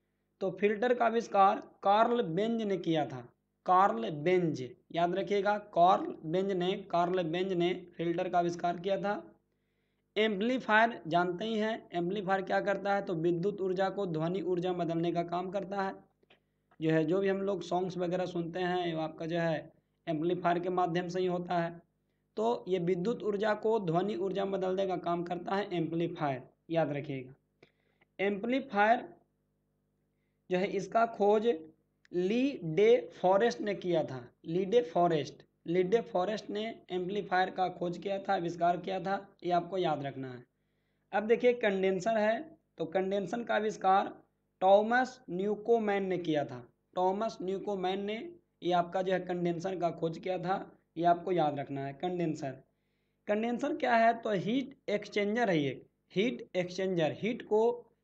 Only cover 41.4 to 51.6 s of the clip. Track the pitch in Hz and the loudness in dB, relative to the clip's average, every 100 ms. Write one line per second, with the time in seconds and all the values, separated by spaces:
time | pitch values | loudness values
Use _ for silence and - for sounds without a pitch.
41.4 | 247 240 214 196 190 190 226 226 214 240 | 4 2 2 2 2 2 0 2 2 0
42.4 | - - _ - 160 185 190 202 185 240 | -4 -18 _ -8 -2 -2 0 -2 -2 -6
43.4 | 220 214 214 - 190 196 - - _ _ | -2 -2 -2 0 2 4 2 -8 _ _
44.4 | _ - 185 202 220 240 247 - - 175 | _ 0 6 6 6 2 0 -4 -8 -4
45.4 | 202 208 233 233 208 196 190 175 160 151 | -2 -2 2 2 2 0 0 -2 0 -2
46.4 | - 123 - _ _ 180 185 196 220 - | -2 -8 -16 _ _ 0 0 0 -4 -4
47.4 | 180 190 208 196 180 196 202 220 - - | -6 -4 -4 -4 -2 -2 -4 -6 -10 -16
48.4 | _ - 170 175 175 190 185 180 180 175 | _ -8 0 0 0 -2 0 -2 -2 -2
49.4 | 170 165 185 180 170 160 165 160 180 185 | -2 -2 -4 -2 -2 -2 -4 -4 -6 -4
50.4 | 175 196 - - _ 160 170 175 185 175 | -2 -4 -6 -20 _ 0 2 2 2 2
51.4 | 151 139 | 2 0